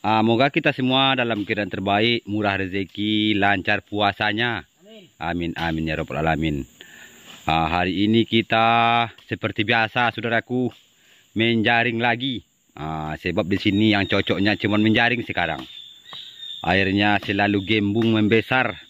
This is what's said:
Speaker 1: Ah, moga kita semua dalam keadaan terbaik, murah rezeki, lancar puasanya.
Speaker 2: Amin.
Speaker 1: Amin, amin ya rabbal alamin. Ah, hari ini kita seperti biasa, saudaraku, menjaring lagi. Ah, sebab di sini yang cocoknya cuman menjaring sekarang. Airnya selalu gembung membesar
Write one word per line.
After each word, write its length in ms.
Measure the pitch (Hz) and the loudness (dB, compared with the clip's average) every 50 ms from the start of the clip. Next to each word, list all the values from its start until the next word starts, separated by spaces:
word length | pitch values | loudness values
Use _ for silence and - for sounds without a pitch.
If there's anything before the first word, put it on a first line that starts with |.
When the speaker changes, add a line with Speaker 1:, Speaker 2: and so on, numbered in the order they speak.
Speaker 1:
Ah, 240 | - 98 110 110 110 | 2 2 2 4 4
moga 240 | 113 117 117 135 147 | 4 4 4 2 2
kita 240 | - 170 147 156 135 | 0 0 -2 -2 -2
semua 400 | - 127 127 131 131 135 135 135 | 0 -2 0 2 2 2 2 2
dalam 320 | 127 123 117 113 104 101 | 0 0 -2 -2 -4 -2
keadaan 240 | - 110 98 104 92 | -4 -2 -4 -4 -4
terbaik, 560 | - 101 95 98 98 104 110 120 120 113 - | -4 -4 0 2 2 4 4 2 2 0 -2
murah 320 | 101 101 107 104 101 98 95 | -4 -4 -2 0 0 0 -2
rezeki, 800 | 95 92 90 98 98 85 - - 104 104 107 107 107 107 107 98 | -4 -4 -4 -6 -6 -6 -6 -6 -2 -2 0 0 0 0 2 2
lancar 480 | 98 101 101 95 87 - 104 98 - | 2 2 2 0 0 -2 -2 -4 -4
puasanya. 800 | _ - 104 104 101 101 - 110 107 104 107 120 123 117 95 78 _ _ _ | _ -4 0 0 0 0 0 -2 -2 -2 -2 -2 -2 -4 -6 -8 _ _ _
Speaker 2:
Amin. 220 | - 208 220 220 190 - _ _ | -20 -20 -20 -20 -20 -20 _ _
Speaker 1:
Amin, 300 | - 85 87 87 85 82 - - | -8 -6 -4 -4 -4 -6 -6 -4
amin 280 | 82 85 80 80 80 80 | -4 -4 -4 -4 -4 -4
ya 120 | 78 76 | -4 -6
rabbal 240 | 78 - 62 69 78 | -6 -6 -6 -2 0
alamin. 400 | 80 80 73 80 80 73 69 67 - - - - - - - - - - - - - - - - | 0 0 0 0 -2 -2 -4 -6 -10 -14 -20 -20 -20 -20 -20 -20 -20 -20 -20 -20 -20 -20 -10 -4
Ah, 240 | - 78 82 82 78 | 0 0 0 0 0
hari 400 | 82 87 90 92 87 90 104 104 | 0 0 0 0 0 0 0 2
ini 160 | 110 117 113 | 4 2 2
kita 800 | - - 113 110 _ - 113 113 113 117 117 117 117 117 117 117 110 - - - - | 2 0 -2 0 _ 2 2 4 4 4 4 2 2 2 2 0 -2 -6 -18 -10 -10
seperti 320 | 117 101 - 110 98 - | -10 -6 -6 -6 -6 -6
biasa, 480 | 110 101 120 117 113 110 - 127 120 117 | -4 -2 0 0 0 0 0 0 0 0
saudaraku, 640 | 110 - 110 117 117 113 - _ 123 127 127 120 - - _ _ _ _ _ _ _ _ _ _ _ 104 | -2 -4 -4 -2 -2 -2 -2 _ -4 -2 -2 -4 -6 -8 _ _ _ _ _ _ _ _ _ _ _ 0
menjaring 640 | 110 117 117 113 107 117 120 117 117 120 117 113 | 0 2 2 2 2 2 2 2 2 0 0 0
lagi. 400 | 117 120 117 117 123 139 123 104 - _ _ _ _ _ _ | 0 0 0 0 -2 -6 -6 -6 -10 _ _ _ _ _ _
Ah, 400 | - - 78 78 78 78 78 76 76 | -12 -10 -8 -6 -6 -6 -6 -8 -6
sebab 280 | - 87 85 95 101 | -4 -2 -2 -2 0
di 160 | 80 101 92 | 0 -2 0
sini 320 | - 107 98 101 107 110 104 | 0 0 2 4 4 4 4
yang 160 | 101 98 87 | 2 2 0
cocoknya 480 | - 98 95 - 95 85 98 104 104 98 | 0 -2 0 0 -2 0 2 0 0 0
cuman 240 | - 104 104 104 | 0 0 2 2
menjaring 400 | 107 110 110 120 117 120 123 123 | 4 4 4 4 2 2 0 -2
sekarang. 400 | 117 - 98 95 87 82 78 73 - - - - - - - - - - - - - - - - - - - - - | -4 -6 -4 -2 -2 -2 -4 -6 -8 -14 -18 -20 -20 -20 -20 -20 -20 -18 -16 -16 -16 -18 -18 -18 -16 -16 -14 -8 -2
Airnya 560 | 85 90 95 98 95 98 101 104 104 104 101 | 0 2 2 2 2 0 2 2 2 2 0
selalu 400 | - - 104 98 104 101 101 101 | 0 -2 0 0 2 2 2 0
gembung 560 | 95 90 110 110 101 101 101 113 113 117 113 110 | 0 0 0 0 2 0 0 0 2 2 2 2
membesar 560 | 107 104 110 113 110 - 127 131 123 113 98 - - - | 4 4 4 2 2 2 0 0 0 -2 -4 -10 -16 -20